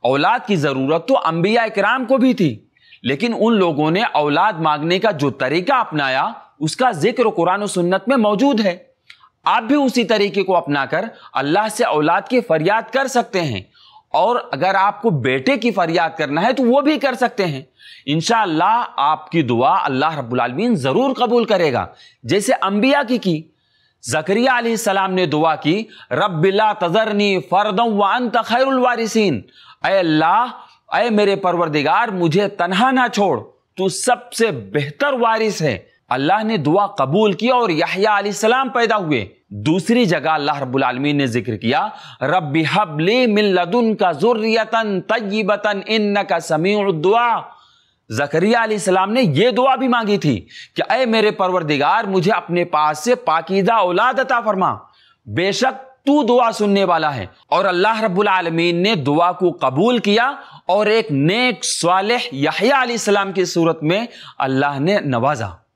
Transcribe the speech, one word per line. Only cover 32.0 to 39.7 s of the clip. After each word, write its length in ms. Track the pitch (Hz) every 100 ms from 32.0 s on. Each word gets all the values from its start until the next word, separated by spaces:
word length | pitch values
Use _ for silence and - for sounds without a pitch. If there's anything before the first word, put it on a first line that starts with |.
| 233
मुझे 380 | 190 170 170 202
तन्हा 420 | - 175 185 262
ना 180 | 254 247
छोड़, 320 | 202 196 123 - _ _ -
तू 120 | 190
सबसे 600 | - - 240 - - 226
बेहतर 640 | 135 98 147 139 - 285
वारिस 480 | 262 233 220 220 -
है। 260 | 156 98 - _ _
अल्लाह 320 | 127 143 208
ने 160 | 220 214
दुआ 280 | 139 180 202
कबूल 480 | 196 135 180 214
की 140 | 185 226
और 220 | 247 226
यहया 420 | 156 165 175 214
अलैहिस्सलाम 560 | 208 202 196 220 254 262
पैदा 280 | 240 226 214
हुए। 340 | 170 131 95 _ _
दूसरी 540 | 104 113